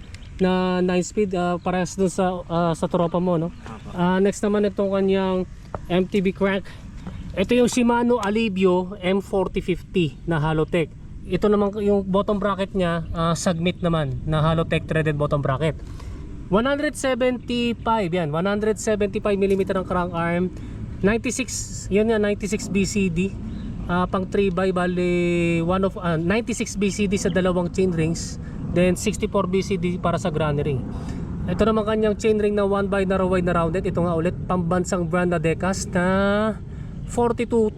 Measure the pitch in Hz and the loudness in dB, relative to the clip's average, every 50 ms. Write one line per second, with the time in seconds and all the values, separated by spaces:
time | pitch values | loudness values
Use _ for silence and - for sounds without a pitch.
0 | - - - - - - - - 190 185 185 185 185 185 185 180 180 180 180 180 | -16 -16 -16 -16 -16 -10 -2 0 2 2 4 2 2 2 2 2 2 2 2 0
1 | 170 - - 220 214 185 190 175 175 175 180 170 - 190 180 185 180 - - 196 | 0 0 0 0 0 0 0 0 0 0 0 -2 -2 -2 0 0 -2 -2 0 0
2 | 196 175 - - 190 180 185 175 - - 170 170 175 170 160 - - 175 - - | 0 0 2 2 0 0 0 -2 -4 -2 0 2 2 2 0 0 -2 0 2 2
3 | 170 165 - 175 180 185 175 160 165 175 - - - - 117 107 - - - 180 | 2 2 2 0 2 2 2 2 0 -2 -6 -10 -14 -14 -14 -14 -12 -8 -2 0
4 | 175 180 185 190 196 202 185 - - 208 208 208 208 202 190 - 202 196 196 196 | 2 4 4 4 4 2 2 0 0 0 2 2 2 0 0 0 -2 0 2 2
5 | 196 196 190 196 190 185 185 185 180 - - - - - - - - - 175 185 | 2 4 2 2 2 2 0 -2 -2 -4 -8 -16 -14 -12 -12 -10 -4 0 0 0
6 | 190 185 - 208 180 196 185 - 190 196 190 196 - - - - - - - - | 2 2 0 0 0 0 0 0 0 0 0 -2 -4 -8 -14 -14 -16 -14 -14 -14
7 | - - - - - - - - 196 - 240 247 247 220 - 254 240 233 240 240 | -12 -12 -12 -12 -12 -6 -2 -2 0 2 4 4 4 4 4 2 2 4 4 4
8 | 240 240 247 233 208 196 208 220 226 220 185 190 190 185 180 180 185 180 208 196 | 4 4 2 2 2 0 0 0 0 0 2 4 4 4 4 4 0 -2 -6 -4
9 | 180 180 196 202 196 - - 196 185 - - 196 - - 175 - - - - 190 | -2 0 0 0 0 0 0 0 0 0 -2 -4 -2 -2 -2 -4 -4 -2 0 0
10 | 170 139 - - - 165 170 151 147 160 156 156 156 - - 175 156 - - - | 0 0 -2 -4 -4 -2 -2 0 0 0 2 0 0 0 0 -2 -2 -2 -6 -14
11 | - - - - - - 185 175 - 208 208 202 208 202 196 214 202 202 202 202 | -16 -14 -14 -12 -8 -4 -2 2 2 4 4 4 2 0 0 0 2 2 2 2
12 | 196 190 180 196 196 214 214 196 190 208 196 180 196 185 - 196 180 170 170 170 | 2 2 0 2 2 2 0 0 0 0 0 -2 -2 -2 0 0 0 0 0 -2
13 | 160 - - 175 165 170 165 156 - 196 175 165 170 180 175 - - 170 165 160 | -4 -4 -2 -2 0 0 0 0 0 0 0 0 0 -2 -2 0 0 0 0 0
14 | 147 135 127 123 - 151 156 156 147 160 165 160 165 - 170 160 - - 156 160 | 0 -2 -4 -4 -4 -2 0 2 2 2 2 2 0 0 -2 -2 -2 0 0 0
15 | 156 156 147 143 147 147 151 143 139 143 131 127 156 160 143 - - - - - | 0 0 0 0 0 0 0 0 0 0 0 0 0 -2 -2 -4 -8 -12 -12 -12
16 | - - - - - - - - - - 185 208 240 277 285 285 294 302 - - | -12 -10 -12 -12 -12 -12 -12 -12 -4 0 2 2 2 2 0 0 0 -2 -2 -2
17 | - 262 254 233 254 254 254 233 - - 240 240 240 233 226 - - 233 226 226 | 0 0 2 2 2 2 0 0 -4 -4 -2 0 0 0 -2 -2 0 0 2 2
18 | 202 165 170 185 165 147 147 165 180 196 208 208 208 214 214 208 - 220 214 202 | 2 0 0 0 0 0 0 0 0 0 0 0 0 0 -2 0 0 0 0 2
19 | 208 202 202 214 - 214 202 190 196 196 196 190 190 185 196 190 180 - 190 180 | 0 0 -2 -2 0 0 2 2 2 2 2 2 2 0 0 -2 -2 -2 -2 -2
20 | 175 180 175 165 170 170 170 175 185 180 - - - - - - - - - - | -2 -2 -2 -2 0 0 0 0 0 -2 -4 -8 -12 -10 -10 -10 -10 -10 -4 0
21 | - 190 226 233 220 254 - - 247 - - - - - - - - - 190 202 | 2 2 2 2 0 -2 -4 -4 -4 -4 -6 -8 -8 -8 -10 -10 -4 0 2 2
22 | 214 226 226 214 208 208 208 208 214 185 208 202 - - 180 202 190 - - 208 | 4 4 2 2 2 2 0 -2 -2 -4 -4 -4 -2 -2 0 0 0 0 2 0
23 | 190 185 160 165 190 196 - - - - - - - - - - - - 175 180 | 0 0 0 0 -2 -2 -4 -6 -8 -8 -8 -8 -8 -8 -8 -6 -4 -2 0 0
24 | 185 185 - 190 190 - - 202 202 196 175 180 190 190 180 180 180 180 180 180 | 0 0 0 -2 -2 0 0 2 2 2 2 2 0 0 2 0 0 0 0 0
25 | 180 180 175 175 175 175 175 175 170 170 170 165 165 170 185 190 190 185 180 180 | 0 2 2 2 2 2 2 2 2 2 2 2 2 0 0 2 0 0 -2 -2
26 | 185 170 170 156 170 170 196 233 226 226 220 - 233 - - 196 202 196 180 - | -2 0 0 0 2 2 0 0 0 -2 -2 -4 -4 -4 -2 0 0 0 0 0
27 | 202 190 202 196 - 202 165 185 180 185 175 180 175 170 - - 190 185 170 165 | 0 0 0 0 0 0 2 2 2 2 2 0 0 -2 0 0 0 2 2 2
28 | 156 160 170 - - - - - - - - - - - - 175 180 185 175 - | 0 0 0 -2 -4 -8 -8 -8 -10 -8 -8 -8 -4 -2 2 4 4 4 2 2
29 | - 220 170 - 220 202 - 202 190 185 180 196 180 - 196 180 170 175 175 175 | 0 -2 -2 -2 -2 -2 0 0 0 2 0 0 0 0 -2 -2 0 -2 -2 0
30 | - 175 165 160 - 180 151 151 160 151 143 143 147 151 139 120 - - - - | -2 -2 0 0 -2 -2 0 0 0 0 0 0 0 0 -2 -2 -4 -6 -8 -8
31 | - - - - - - - - - - 180 - 208 220 220 220 208 208 220 220 | -8 -8 -8 -8 -6 -6 -6 -6 -4 -2 0 2 2 4 2 2 2 0 2 2
32 | 220 214 208 202 - 220 214 208 208 208 208 208 202 196 202 196 202 196 196 196 | 2 2 2 2 2 2 4 4 2 2 2 2 2 2 2 2 0 2 2 0
33 | 190 180 190 190 190 180 190 185 175 180 170 170 165 165 160 185 185 190 165 185 | 2 2 2 2 2 2 2 2 2 2 2 2 2 2 0 0 -2 -2 0 0
34 | 170 180 170 165 160 180 175 - - - 185 185 170 165 180 180 180 - 202 180 | 0 0 2 2 0 0 0 -2 -2 -2 0 0 0 2 0 0 0 0 0 0
35 | 175 160 170 180 180 180 175 165 156 165 160 - 175 185 190 185 - - - 180 | 0 0 0 2 2 2 2 2 2 0 0 0 0 -2 -2 -2 -4 -2 0 0
36 | 175 185 190 196 196 202 202 208 214 220 202 - - - - - - - - - | 2 2 2 2 2 2 2 2 2 0 -2 -4 -8 -12 -10 -10 -10 -10 -10 -10
37 | - - - 247 240 240 233 220 233 - 240 226 220 214 - | -8 -4 0 0 2 2 2 0 -2 0 2 2 2 2 2